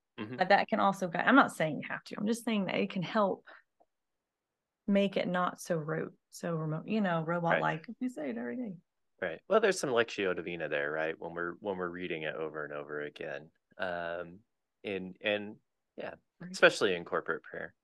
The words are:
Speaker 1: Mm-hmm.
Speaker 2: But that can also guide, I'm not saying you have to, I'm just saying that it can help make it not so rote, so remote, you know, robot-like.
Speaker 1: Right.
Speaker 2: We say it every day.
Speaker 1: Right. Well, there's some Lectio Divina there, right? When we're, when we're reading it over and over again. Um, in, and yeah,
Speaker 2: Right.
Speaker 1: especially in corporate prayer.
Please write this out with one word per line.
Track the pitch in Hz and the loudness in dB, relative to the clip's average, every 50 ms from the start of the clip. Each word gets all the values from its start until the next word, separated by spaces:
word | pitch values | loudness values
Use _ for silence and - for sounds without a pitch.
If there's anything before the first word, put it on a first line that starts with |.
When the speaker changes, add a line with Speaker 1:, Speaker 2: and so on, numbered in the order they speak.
| _ _ _ - | _ _ _ -10
Speaker 1:
Mm-hmm. | 107 110 - | -8 -4 -2
Speaker 2:
But | - 185 180 | 0 6 6
that | 202 - 226 - | 6 6 6 4
can | 226 - | 2 4
also | 202 196 190 190 185 170 | 4 4 4 2 -2 -2
guide, | - - - | 0 -2 2
I'm | - 247 | 6 6
not | 277 220 - | 6 6 6
saying | - - 160 156 - 151 | 4 0 0 0 0 -4
you | - - | -6 -6
have | 160 151 - | -8 -8 -8
to, | - - | -10 -6
I'm | - 208 214 | -4 -2 -2
just | 233 233 - | -2 -2 -2
saying | 240 220 202 190 | 0 0 0 0
that | - - | 0 0
it | - 202 196 | 0 0 0
can | - 190 | -2 -4
help | 160 - - 220 202 185 - - - - - - _ _ _ _ _ _ _ _ _ _ _ _ _ _ _ _ _ _ _ _ _ _ _ _ _ | -4 0 2 2 2 2 0 -2 -8 -16 -20 -20 _ _ _ _ _ _ _ _ _ _ _ _ _ _ _ _ _ _ _ _ _ _ _ _ _
make | 208 202 196 202 190 - | 4 4 4 4 4 2
it | - - 180 | 0 0 0
not | 180 180 180 180 - - | 2 2 0 0 -2 -4
so | - - 175 | -2 -2 -2
rote, | 160 147 156 156 160 160 - - _ _ _ | -2 -2 -2 -4 -4 -4 -6 -10 _ _ _
so | - - 185 175 170 | -12 -6 -4 -2 -2
remote, | 160 160 151 156 160 - | -2 -2 -2 -4 -4 -2
you | - 214 220 | -2 0 0
know, | 202 180 170 165 156 | 2 2 2 0 0
robot-like. | 165 170 175 170 170 170 160 156 156 156 160 - - | 0 0 2 2 4 4 4 4 2 0 -2 -6 -10
Speaker 1:
Right. | 220 - | -8 -6
Speaker 2:
We | 254 254 | -6 -6
say | 254 302 302 262 | -4 -4 -6 -4
it | 226 233 | -4 -4
every | 240 240 240 | -4 -6 -6
day. | 254 247 208 170 165 - _ _ _ _ _ _ _ | -6 -6 -8 -10 -12 -16 _ _ _ _ _ _ _
Speaker 1:
Right. | - 85 80 - - - | -4 -4 -4 -6 0 2
Well, | 196 220 | 4 6
there's | 220 101 180 - | 6 4 2 2
some | - 143 | 0 2
Lectio | 120 117 113 - - - 98 92 87 | 4 4 4 2 0 0 0 0 0
Divina | 90 82 87 87 85 80 73 | 0 -2 -4 -4 -4 -2 -2
there, | 76 73 71 73 | 0 0 0 0
right? | 78 80 80 80 82 - | 0 0 0 -2 -2 -4
When | 90 85 82 | -8 -8 -4
we're, | 85 85 87 82 - | -4 -4 -4 -6 -6
when | 101 104 95 90 | -4 -4 -4 -2
we're | 90 85 | -4 -4
reading | 85 90 92 85 85 78 | -4 -6 -6 -4 -4 -4
it | 78 76 - | -4 -4 -4
over | - 80 76 76 78 76 | -4 -4 -4 -4 -6 -6
and | 73 | -6
over | 73 73 73 73 76 76 | -6 -8 -6 -6 -6 -6
again. | 73 73 - - - 78 69 71 78 82 _ _ _ _ _ - | -6 -6 -8 -8 -8 -8 -8 -8 -10 -14 _ _ _ _ _ -8
Um, | 98 90 87 87 85 85 85 90 87 85 87 104 _ _ _ _ _ _ _ _ | -6 -4 -4 -4 -4 -4 -6 -6 -8 -10 -14 -18 _ _ _ _ _ _ _ _
in, | - 104 98 95 92 90 90 - | -8 -6 -4 -4 -6 -8 -8 -4
and | - 107 104 104 101 104 - - _ _ _ _ _ _ _ | 0 0 0 0 -2 -6 -10 -14 _ _ _ _ _ _ _
yeah, | - - - - - _ _ _ - | -10 -10 -10 -10 -12 _ _ _ -16
Speaker 2:
Right. | 175 180 | -14 -12
Speaker 1:
especially | 185 - 190 165 - - 127 101 90 | 2 4 6 6 6 4 2 2 2
in | 85 85 | 0 -2
corporate | - 87 82 - - 82 - | -2 -2 -2 -2 -2 -4 -6
prayer. | - - - 85 80 78 - _ | -6 -10 -10 -10 -10 -10 -12 _